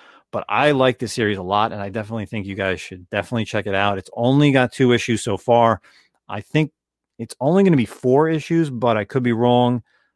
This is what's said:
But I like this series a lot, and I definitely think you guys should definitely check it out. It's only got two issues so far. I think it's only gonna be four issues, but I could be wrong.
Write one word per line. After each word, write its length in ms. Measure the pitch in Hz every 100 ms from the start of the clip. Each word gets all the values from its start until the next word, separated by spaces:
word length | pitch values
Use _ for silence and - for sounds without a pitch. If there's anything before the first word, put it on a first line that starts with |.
| - - _
But 140 | 110 -
I 240 | 107 147
like 260 | 139 131 120
this 120 | 113
series 260 | - 107 98
a 60 |
lot, 300 | 90 101 110
and 80 | 104
I 80 | 101
definitely 360 | 104 104 113 98
think 200 | 110 98
you 80 | 98
guys 240 | 95 87
should 300 | - 90 90
definitely 340 | 104 98 117 104
check 220 | 107 101
it 80 | 98
out. 220 | 101 98
It's 120 | -
only 380 | 110 120 139 147
got 180 | 135 123
two 220 | - 127
issues 280 | 120 - 113
so 140 | - 98
far. 460 | - 117 117 107 _ _ _ _ -
I 100 | 101
think 320 | - 151 151 _ _ _ _ -
it's 160 | 113 -
only 220 | 135 185 196
gonna 100 | 151
be 100 | 107
four 440 | - 127 135 160
issues, 400 | 160 - 165 156
but 260 | 120 120 110
I 80 |
could 200 | 98 135
be 100 | 123
wrong. 500 | 113 120 120 123 123 - _ _